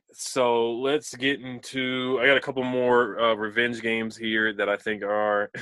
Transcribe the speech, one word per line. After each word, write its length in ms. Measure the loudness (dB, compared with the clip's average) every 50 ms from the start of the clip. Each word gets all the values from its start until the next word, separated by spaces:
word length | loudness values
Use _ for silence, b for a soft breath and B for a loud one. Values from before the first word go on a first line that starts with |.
| _ _ -16
so 600 | -12 -10 -4 0 2 4 4 4 4 2 0 0
let's 420 | -2 0 0 0 0 -2 -6 -8
get 260 | -4 -2 -2 -2 -2
into, 800 | -6 -10 -12 -12 -12 -8 -6 -4 -4 -2 -2 -2 -2 -2 0 2
I 60 | 4
got 100 | 4 4
a 40 | 4
couple 220 | 2 -2 -4 -2 -2
more, 560 | 0 0 0 2 4 4 4 4 2 0 2
uh, 140 | 2 2 2
revenge 480 | 2 -2 -2 0 0 0 0 -2 -2
games 340 | -2 -2 -2 -2 -2 -4 -6
here 380 | -6 -4 -2 0 0 0 0 0
that 160 | 0 0 0
I 80 | 0
think 260 | -2 -2 -4 -6 -4 -2
are 480 | -2 0 0 2 2 2 0 0 -2 -6 -10